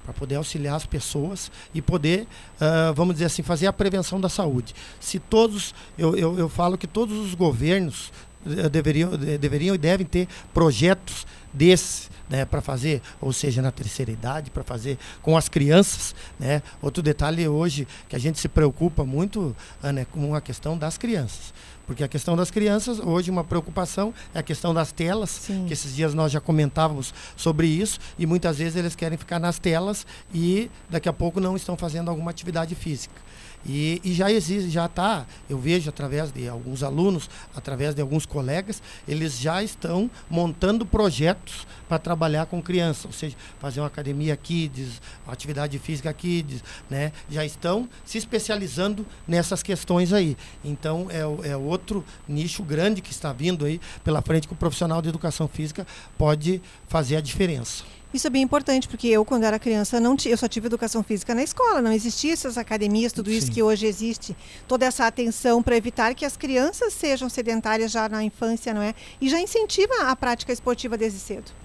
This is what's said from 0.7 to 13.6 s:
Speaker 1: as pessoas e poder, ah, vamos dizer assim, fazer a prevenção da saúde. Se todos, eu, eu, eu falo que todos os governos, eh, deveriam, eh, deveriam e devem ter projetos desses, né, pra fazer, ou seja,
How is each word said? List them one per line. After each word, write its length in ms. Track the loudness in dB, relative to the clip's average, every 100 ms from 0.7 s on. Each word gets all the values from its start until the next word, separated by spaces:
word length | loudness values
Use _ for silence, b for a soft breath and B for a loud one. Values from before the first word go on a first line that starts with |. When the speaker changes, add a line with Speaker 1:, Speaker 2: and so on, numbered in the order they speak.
Speaker 1:
as 100 | -4
pessoas 640 | -2 -4 -2 -2 -2 -6 -10 B B
e 80 | -2
poder, 460 | 2 2 4 2 0 B B 0
ah, 300 | 4 6 4
vamos 220 | 4 2
dizer 120 | 4 0
assim, 140 | 0
fazer 280 | -2 2 2
a 40 |
prevenção 480 | 4 2 2 0 0
da 80 | 0
saúde. 460 | 0 0 0 -4 B B B
Se 220 | -6 -6
todos, 520 | 4 6 6 2 -8 B B 0
eu, 200 | 2 4
eu, 200 | 2 2
eu 120 | 0
falo 280 | 2 2 0
que 120 | -4
todos 280 | -2 -2 -2
os 180 | -4
governos, 760 | 2 2 4 2 4 2 -4 -14 B B -12
eh, 240 | -6 0 2
deveriam, 440 | 4 4 4 2
eh, 240 | 0 -2 0
deveriam 380 | 0 2 2 2
e 20 |
devem 260 | 4 2
ter 220 | 2 0 0 B B
projetos 720 | 6 6 8 6 4 0 -12 -12 B B
desses, 580 | 6 8 8 4 -8 -10 B -2
né, 160 | -2
pra 160 | 0 -2
fazer, 400 | -2 -2 0 0 B B
ou 120 | -2
seja, 300 | 0 2 2